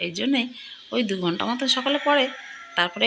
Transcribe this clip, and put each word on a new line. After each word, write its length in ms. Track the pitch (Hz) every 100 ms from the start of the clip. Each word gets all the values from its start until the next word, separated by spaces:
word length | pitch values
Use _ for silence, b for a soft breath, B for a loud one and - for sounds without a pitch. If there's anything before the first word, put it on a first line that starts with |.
এই 80 | 180 175
জন্যে 220 | 233 277 247 B B B B
ওই 80 | 226 220
দু 60 | 190
ঘন্টা 180 | 175 170 202
মতন 200 | 247 269 254
সকালে 220 | 254 285
পড়ে, 200 | 294 294 262 - - - -
তারপরে 300 | - 175 208